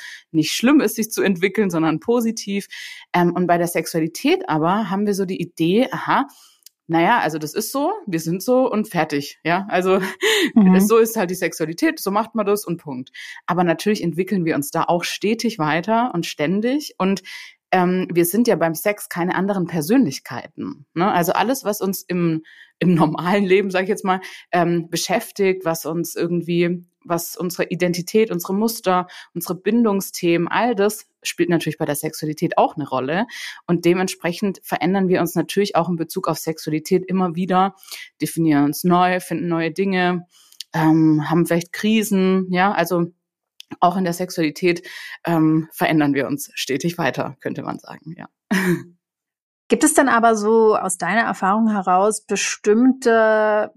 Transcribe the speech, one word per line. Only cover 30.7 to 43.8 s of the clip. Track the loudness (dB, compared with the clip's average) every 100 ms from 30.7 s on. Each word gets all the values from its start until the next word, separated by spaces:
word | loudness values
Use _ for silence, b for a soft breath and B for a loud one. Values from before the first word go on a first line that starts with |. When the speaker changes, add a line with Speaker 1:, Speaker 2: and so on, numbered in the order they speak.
| 2
Speaker 1:
das | 0 -2 -14 _
spielt | -8 -2 2
natürlich | 2 0 -4
bei | -4
der | -4
Sexualität | -6 -6 -8 -4 -2 2
auch | 0 0
eine | -6
Rolle. | -4 -2 -4 -4 B B B -2
Und | 0 2
dementsprechend | 2 0 -4 -6 -4 -4 -6
verändern | -8 -4 0 2 2
wir | 2
uns | 0
natürlich | -2 -2 -2 0 0
auch | 0
in | -2
Bezug | -4 -6 -4
auf | -4
Sexualität | -6 -8 -4 -6 0 -2 0
immer | -2 -2 -2
wieder, | 0 2 2 -2 B B B -8
definieren | -6 0 2 4 2
uns | 0
neu, | 2 4 4 0
finden | -4 -6 -4
neue | -2 -2
Dinge, | -2 -2 0 0 -2 -6 b b b -8
ähm, | 0 4 6 6 4 2
haben | 2 2
vielleicht | 0 -2
Krisen, | -4 0 2 2 2 2 2 0
ja, | 2 2
also | 2 0 0 -2 -6 _ _ _ -20 -18
auch | 0